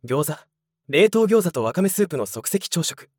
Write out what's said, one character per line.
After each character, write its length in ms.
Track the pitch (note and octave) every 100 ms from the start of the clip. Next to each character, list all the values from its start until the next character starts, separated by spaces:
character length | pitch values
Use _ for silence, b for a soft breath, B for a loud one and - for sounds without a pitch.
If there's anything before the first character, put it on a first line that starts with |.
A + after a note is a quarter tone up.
餃 280 | A#2+ C3+ D3
子。 60 | D3+ _ _ _ _ -
冷 200 | C#3+ G#3
凍 180 | A3 A3
餃 180 | A3+
子 60 | F3+
と 100 | C3+
わ 100 | A2+
か 100 | D3+
め 60 | G3
ス 140 | -
ー 60 | G3
プ 80 | C#3+
の 100 | G2+
即 220 | A2+ -
席 200 | G3 -
朝 140 | E3+
食。 260 | D#3+ - -